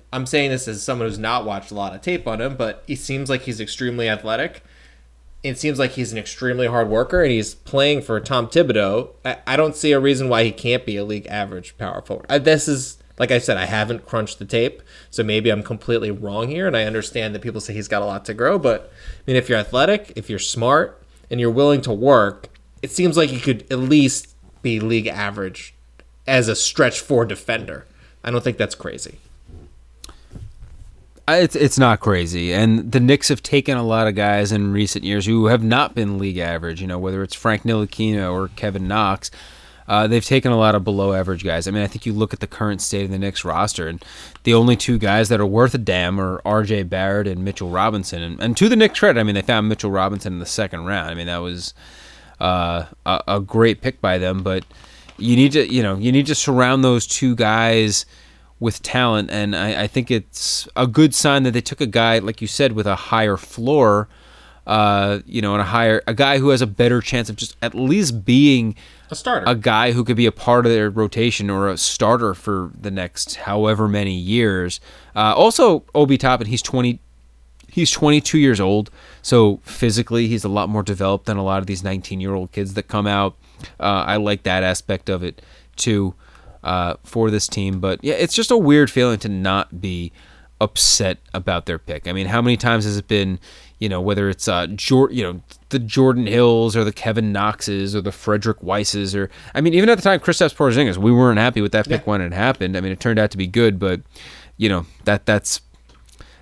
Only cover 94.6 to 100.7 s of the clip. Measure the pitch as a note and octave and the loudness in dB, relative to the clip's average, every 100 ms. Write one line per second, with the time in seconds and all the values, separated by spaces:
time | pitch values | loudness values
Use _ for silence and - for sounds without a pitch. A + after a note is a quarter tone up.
94.6 | E2+ G#2 - C3 C3+ B2 F#2 F2+ - - | -4 -6 2 4 4 0 -6 -6 -14 -20
95.6 | - C3+ A2+ C3+ C3 B2 A2 A#2+ A#2+ A#2 | -6 -6 -2 2 4 4 2 4 4 4
96.6 | A2+ A2 G#2+ - A2+ A2 A2 G2+ G#2 G#2 | 2 2 0 -2 -4 -2 0 0 -2 -2
97.6 | - G2 G2 G#2 G2 - - G#2+ A2 G#2+ | -6 -4 -4 -4 -6 -6 -2 0 0 -4
98.6 | F2 G2+ G2+ G2+ G2 G2+ F#2+ - - - | -2 -2 -2 -4 -4 -4 -4 -8 -8 0
99.6 | D#3+ E3+ G#3+ A3 G3 F#3 - E3 D#3+ - | 2 4 4 4 4 2 0 2 0 2
100.6 | C#3+ | 2